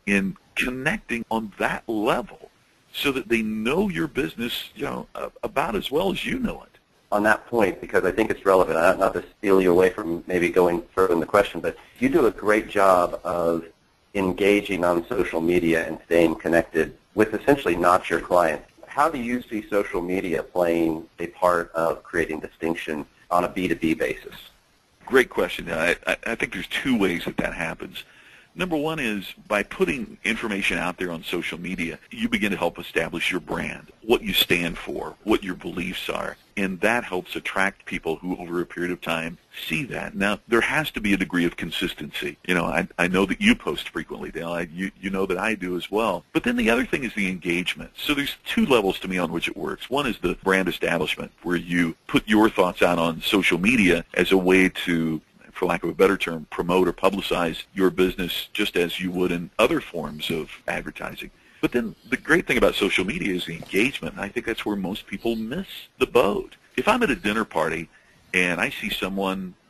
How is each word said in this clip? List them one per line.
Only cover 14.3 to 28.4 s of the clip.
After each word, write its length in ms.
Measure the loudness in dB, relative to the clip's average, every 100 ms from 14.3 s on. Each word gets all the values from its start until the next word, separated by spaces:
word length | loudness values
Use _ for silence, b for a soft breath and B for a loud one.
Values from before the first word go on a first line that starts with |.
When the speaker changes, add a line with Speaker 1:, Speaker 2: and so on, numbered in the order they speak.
| 2 4 4 2 0
Speaker 2:
on 240 | 2 2 0
social 320 | -2 0 0
media 480 | 2 4 4 2 0
and 120 | -6 2
staying 300 | 4 4 2
connected 600 | 2 2 2 0 -2 -4 _ 0
with 180 | 2
essentially 440 | 2 2 2 2 2
not 320 | 4 4 2
your 100 | -4
clients. 500 | 2 4 4 0 -8 _ -6
How 220 | 0 0
do 100 | 0
you 220 | -4 -4
see 240 | -4 -8 -2
social 320 | -2 0 -2
media 420 | -2 -2 -2 -2
playing 640 | -2 0 2 2 2 -2 -8 -10
a 80 | -10
part 440 | 0 2 2 0
of 300 | -2 0 -2
creating 380 | -4 -2 -2 -4
distinction 640 | -10 -6 -4 -4 -6 -8 -10 b b
on 140 | 0 0
a 20 |
B 220 | -2 -2
two 60 | 0
B 180 | 0
basis? 420 | 0 -2 -6 -12 -18 -20 _ _ _ _ _ 2
Speaker 1:
Great 240 | 4 4
question. 420 | 2 -2 -2 -6
I, 240 | -2 0 0 -2
I, 120 | -4 -4
I 100 | -4
think 160 | -4
there's 160 | -6 -6
two 300 | -4 0 2
ways 260 | 2 0 -4
that 120 | -4
that 160 | -4
happens. 500 | -4 -6 -8 -12 -16 -18 b b b